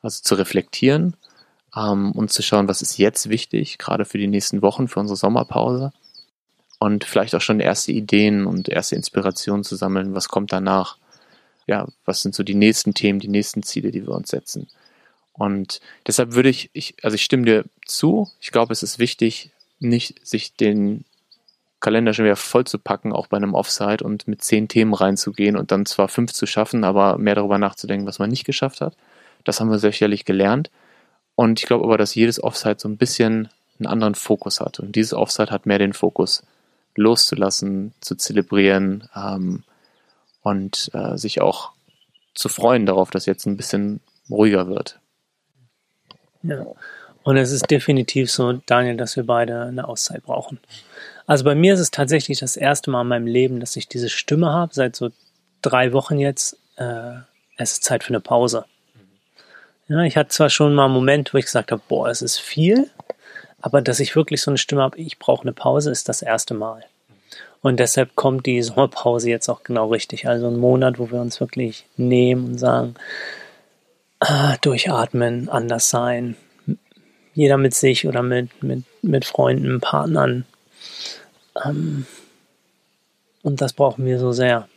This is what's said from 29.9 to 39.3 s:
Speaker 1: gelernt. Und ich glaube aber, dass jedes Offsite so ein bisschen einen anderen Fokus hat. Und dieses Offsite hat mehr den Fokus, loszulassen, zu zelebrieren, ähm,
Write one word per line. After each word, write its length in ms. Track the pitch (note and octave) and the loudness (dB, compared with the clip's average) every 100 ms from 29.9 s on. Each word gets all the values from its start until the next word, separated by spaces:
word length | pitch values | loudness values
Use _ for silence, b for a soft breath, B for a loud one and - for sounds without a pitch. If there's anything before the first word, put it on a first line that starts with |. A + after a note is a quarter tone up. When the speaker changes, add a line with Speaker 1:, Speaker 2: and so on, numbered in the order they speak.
| G#2 G#2+ G#2 - | 2 0 0 -2
Speaker 1:
gelernt. 440 | F#2+ G2 B2+ D#3+ b b b b b _ - | 2 2 2 -2 b b b b b _ 0
Und 240 | A#2 A2+ | 2 2
ich 60 | - | 0
glaube 200 | A#2+ A2+ | 2 4
aber, 120 | A2 | 2
dass 180 | G#2 - | 2 2
jedes 280 | A#2 A#2 | 2 2
Offsite 360 | - - A2 G#2 | -4 -2 -4 -2
so 100 | G#2+ | -6
ein 80 | G#2 | -2
bisschen 500 | B2 - A2+ A2 A2 _ _ _ | -2 2 2 2 -4 _ _ _
einen 80 | - | -4
anderen 280 | A2+ G#2+ G2+ | 0 0 -2
Fokus 440 | - - G2+ - | -2 -2 -2 -6
hat. 220 | - - | -6 -8
Und 160 | G2 G#2+ | -6 -2
dieses 160 | G#2+ | -2
Offsite 380 | A2 G#2+ - G#2+ | 0 -2 0 -2
hat 140 | G#2 - | -2 0
mehr 140 | G2+ | 2
den 140 | G2+ | 0
Fokus, 500 | - F#2+ - G2 - _ _ _ _ _ - | 0 -2 0 -2 -2 _ _ _ _ _ 2
loszulassen, 960 | G#2+ A#2 - - G2 - G2 G2 G#2 _ | 2 4 2 2 -2 -2 -4 -4 -6 _
zu 140 | - G2 | -10 -8
zelebrieren, 920 | - G#2+ F2+ G2+ G2 G2 G2 G2 A2 G2+ | 0 0 2 4 4 4 2 -4 -8 -12
ähm, 480 | G2 | -8